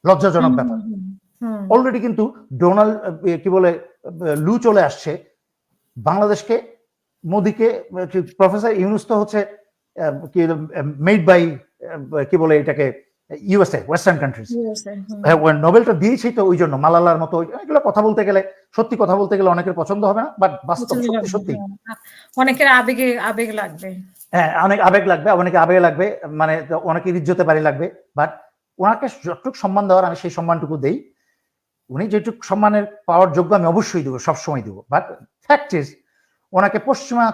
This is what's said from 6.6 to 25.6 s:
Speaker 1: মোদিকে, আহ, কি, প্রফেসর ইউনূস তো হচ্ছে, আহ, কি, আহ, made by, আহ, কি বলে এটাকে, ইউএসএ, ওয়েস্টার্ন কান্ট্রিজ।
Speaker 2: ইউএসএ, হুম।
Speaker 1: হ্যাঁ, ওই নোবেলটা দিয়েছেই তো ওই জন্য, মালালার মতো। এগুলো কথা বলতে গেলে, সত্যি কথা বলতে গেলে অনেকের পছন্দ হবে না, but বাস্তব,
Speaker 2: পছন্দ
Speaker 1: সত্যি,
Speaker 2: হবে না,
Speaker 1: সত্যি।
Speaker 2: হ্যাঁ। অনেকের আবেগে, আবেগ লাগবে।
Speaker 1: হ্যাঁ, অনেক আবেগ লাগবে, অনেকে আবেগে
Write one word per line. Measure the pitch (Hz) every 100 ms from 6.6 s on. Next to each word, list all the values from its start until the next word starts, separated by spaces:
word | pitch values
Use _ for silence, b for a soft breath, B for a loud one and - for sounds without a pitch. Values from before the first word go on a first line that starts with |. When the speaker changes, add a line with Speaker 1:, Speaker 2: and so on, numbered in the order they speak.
| - _ _ _ _ _ 165
Speaker 1:
মোদিকে, | 202 190 208 226 196 -
আহ, | 185 180
কি, | 185
প্রফেসর | 180 - 190 208 226
ইউনূস | 214 185 214 -
তো | 214
হচ্ছে, | 208 214 202 - _ _ _ -
আহ, | 156 139 151
কি, | 180
আহ, | 165 156 156 160 143 143
made | 165 208 165
by, | 180 170
আহ, | 135 _ _ - 160 131 151
কি | 139 170
বলে | 156 151
এটাকে, | 143 131 135 - _ _ _ 147
ইউএসএ, | 190 202 185 135 95
ওয়েস্টার্ন | 170 208 160
কান্ট্রিজ। | 139 117 107
Speaker 2:
ইউএসএ, | 233 226 214 196
হুম। | 202 196 208
Speaker 1:
হ্যাঁ, | 151
ওই | 160 160
নোবেলটা | 151 160 214 233
দিয়েছেই | 175 196 254 247
তো | 240
ওই | 190 175
জন্য, | 165 135
মালালার | 160 170 175 160
মতো। | 160 170
এগুলো | 165 254 311 302
কথা | - 208
বলতে | 214 214
গেলে, | 202 196 190 - _
সত্যি | - 226 233
কথা | 196 196
বলতে | 196 202
গেলে | 190
অনেকের | 175 180
পছন্দ | 170 165 202
হবে | 202 208
না, | 294 208
but | 190 - -
বাস্তব, | 170
Speaker 2:
পছন্দ | 240 247
Speaker 1:
সত্যি, | 240 226
Speaker 2:
হবে |
না, | 190
Speaker 1:
সত্যি। | 202 190
Speaker 2:
হ্যাঁ। | 208 196 196 226 220 B B B -
অনেকের | 262 262 277
আবেগে, | 254 240 247 254 240
আবেগ | 196 220 226
লাগবে। | 214 190 156 190 185 - _ -
Speaker 1:
হ্যাঁ, | 175 160 165
অনেক | 190 202
আবেগ | 185 196 190
লাগবে, | 170 175
অনেকে | 185 180
আবেগে | 175